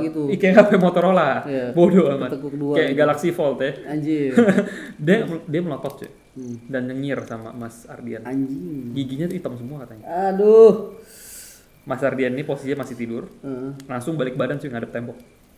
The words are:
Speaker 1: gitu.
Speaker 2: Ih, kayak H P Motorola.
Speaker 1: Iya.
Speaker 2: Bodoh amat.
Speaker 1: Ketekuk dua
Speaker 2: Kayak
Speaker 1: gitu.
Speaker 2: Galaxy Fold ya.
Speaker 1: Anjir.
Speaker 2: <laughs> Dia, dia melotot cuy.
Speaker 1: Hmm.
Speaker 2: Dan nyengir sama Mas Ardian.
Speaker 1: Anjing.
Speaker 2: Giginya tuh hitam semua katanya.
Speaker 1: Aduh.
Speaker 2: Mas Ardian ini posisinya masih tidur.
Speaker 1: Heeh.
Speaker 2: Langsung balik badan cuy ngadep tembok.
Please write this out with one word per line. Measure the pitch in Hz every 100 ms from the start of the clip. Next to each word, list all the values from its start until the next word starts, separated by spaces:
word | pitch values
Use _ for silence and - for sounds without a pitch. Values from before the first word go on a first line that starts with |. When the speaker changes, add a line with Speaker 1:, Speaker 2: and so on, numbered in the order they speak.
Speaker 1:
gitu. | 160 156 143
Speaker 2:
Ih, | 185
kayak | 190
H | 190
P | 196 196
Motorola. | 175 175 175 185 147 120
Speaker 1:
Iya. | 143 135 123
Speaker 2:
Bodoh | 135 180 185 147
amat. | 135 127
Speaker 1:
Ketekuk | 143 147
dua | 143 143
Speaker 2:
Kayak | 151 147
Speaker 1:
gitu. | 139
Speaker 2:
Galaxy | 147 147 175
Fold | 180 147 127
ya. | 135 147 139
Speaker 1:
Anjir. | 151 147 151 139 127 220 190 196
Speaker 2:
<laughs> | - - -
Dia, | 147 214 202
dia | 165 - 151
melotot | 175 131 143 -
cuy. | - - _
Speaker 1:
Hmm. | 135 123 117 117
Speaker 2:
Dan | 131 127
nyengir | 131 139 120
sama | 110 113 110
Mas | 123 117 - -
Ardian. | 135 120 113
Speaker 1:
Anjing. | 120 135 131 151 180 143 120
Speaker 2:
Giginya | 117 131 135 175
tuh |
hitam | 185 147
semua | 123 120 147
katanya. | 120 110 110 170 196
Speaker 1:
Aduh. | 190 208 220 226 190 - - - - - - - - _ _
Speaker 2:
Mas | - 127
Ardian | 135 123 127
ini | 131
posisinya | 151 135 135 139
masih | 123
tidur. | 120 117 117 - -
Speaker 1:
Heeh. | 139 127 135 139 -
Speaker 2:
Langsung | 123 143
balik | 160 127
badan | 139 123 143
cuy | 147
ngadep | 117 117
tembok. | 117 120 - - _ _